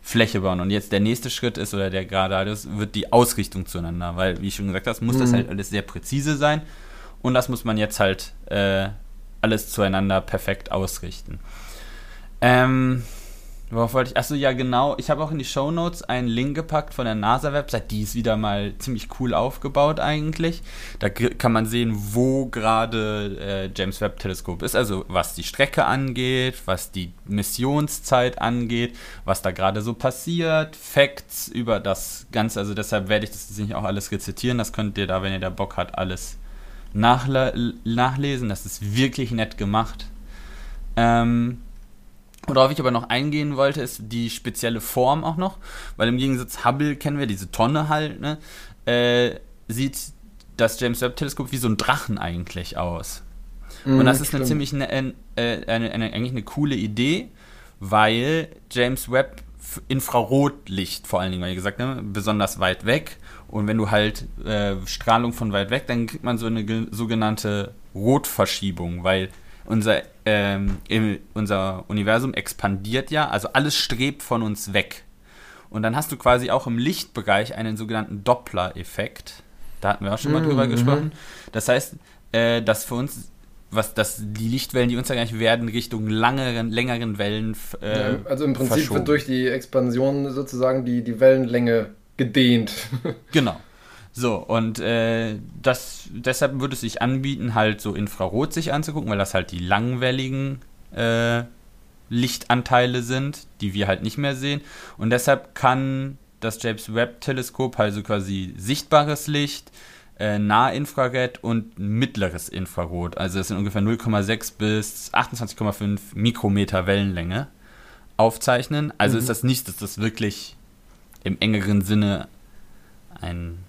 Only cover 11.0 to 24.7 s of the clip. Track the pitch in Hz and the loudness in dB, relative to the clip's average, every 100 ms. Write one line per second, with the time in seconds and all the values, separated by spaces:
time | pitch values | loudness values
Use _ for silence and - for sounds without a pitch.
11 | 85 - - 82 - - - - - - | -10 -12 -12 -12 -12 -16 -16 -16 -16 -16
12 | - - - - 123 127 127 131 127 127 | -16 -16 -16 2 6 6 6 4 4 0
13 | 113 - - - - - - 113 117 131 | -4 -14 -16 -16 -16 -16 -6 0 2 2
14 | 127 - 123 147 139 127 127 123 143 - | 2 0 0 2 2 2 2 2 2 0
15 | 120 147 156 156 127 147 139 170 170 - | 0 0 0 -4 -2 -2 0 0 -2 -4
16 | - 127 123 117 135 143 160 156 151 - | -2 -2 0 0 0 -2 -2 -2 -2 -4
17 | 120 110 104 131 147 143 139 117 - 107 | -2 0 2 2 2 -2 -2 -4 -2 -4
18 | 104 120 117 107 107 101 101 - - 113 | -2 -2 0 2 2 0 -2 -6 -6 -6
19 | - - 127 78 123 - 139 139 147 151 | -6 -4 0 2 0 -2 -2 2 2 2
20 | - 151 156 156 165 170 - - - - | 0 0 -2 0 -2 -2 -10 -14 -14 -4
21 | 104 - 123 - 123 113 110 120 117 107 | -4 0 0 2 2 2 2 0 0 -2
22 | 101 113 131 135 123 117 110 113 113 113 | -2 2 2 2 -2 0 2 2 2 0
23 | 107 104 104 98 98 98 95 101 95 - | 0 -2 -4 -6 -4 -4 -4 -2 -4 -2
24 | 104 - 98 92 - 85 - | -4 -2 -6 -4 -6 -6 0